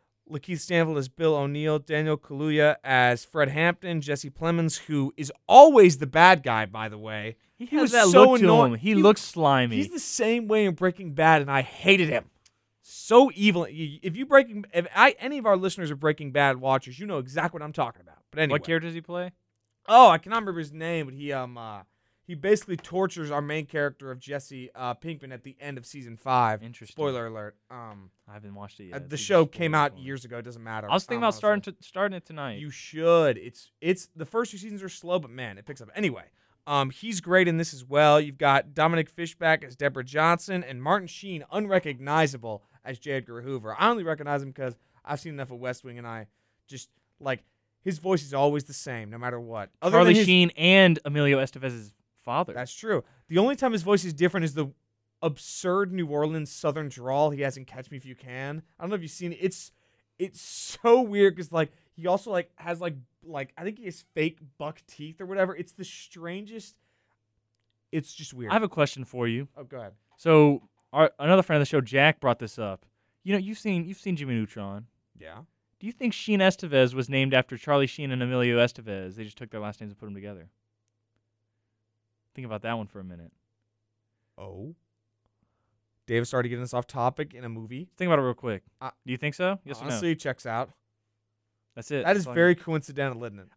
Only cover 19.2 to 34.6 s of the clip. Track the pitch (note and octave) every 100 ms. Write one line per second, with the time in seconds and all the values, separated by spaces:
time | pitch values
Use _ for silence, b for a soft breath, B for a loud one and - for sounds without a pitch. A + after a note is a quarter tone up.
19.2 | F3+ - _ _ _ _ - A#3 A#3 D#3+
20.2 | F#3 A3+ G3+ E3+ D3 D#3 E3 E3+ C#3 C3+
21.2 | C#3+ C3+ B2 A#2+ A2+ G2+ F#2 _ _ _
22.2 | - D#3+ F#3+ G#3 - E3+ - F3+ F#3+ E3+
23.2 | D3 D3 D3 D#3 C#3+ D#3 C#3+ - C3+ B2+
24.2 | B2+ C#3 - C3+ B2+ - B2 A#2+ D#3+ D3+
25.2 | C3 B2 C#3 - C#3+ C3+ A#2+ C#3+ A#2+ A2+
26.2 | C3 B2+ A#2 G#2+ A2+ A2+ A2 - D3 B2+
27.2 | A#2 A2 G#2 - _ B2 A2+ G2+ F#2+ _
28.2 | - G#2 G#2 G2+ G2+ - F#2+ C#3 C3+ D3+
29.2 | - F#3 D#3 - E3 D3+ C#3+ - C3 C3+
30.2 | A#2+ A#2+ A#2 A#2 A2+ A2 G#2 F3 - A#3
31.2 | A#3 G#3+ G#3+ G#3 G3+ - - F#3 G3+ F3+
32.2 | - D#3 C#3 G#2 D3+ - - D#3 E3 E3+
33.2 | D3+ A2 A2+ - - _ D#3+ F#3 - D#3+
34.2 | D#3 A3+ A#3+ G3